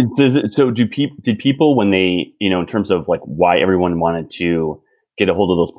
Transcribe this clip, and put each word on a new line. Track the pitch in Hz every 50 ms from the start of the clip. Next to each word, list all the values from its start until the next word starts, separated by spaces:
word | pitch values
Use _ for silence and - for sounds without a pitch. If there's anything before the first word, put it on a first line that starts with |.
| 127 113 - -
does | 139 127 127
it, | 147 - 107 -
so | - 139 127
do | 113 117 120 107
peop-, | - 139 143 139 - -
did | - 123 107 104
people | - 139 135 139 160 151 139
when | 120 101 101
they, | 95 95 92 92 90 90 - - _ -
you | 104 95
know, | 92 90
in | 85
terms | - - 107 92 -
of, | 95 87 71 87
like, | 85 -
why | - - 71 78 90 87 87 76
everyone | 78 95 95 90 90 87 87 85
wanted | 85 82 85 85 78 -
to | - - 90 85 85 82 80 78 73 - _ _ _ _ _ _ _ -
get | 101 92
a | 85
hold | 95 104 90
of | 90 85
those | 82 - -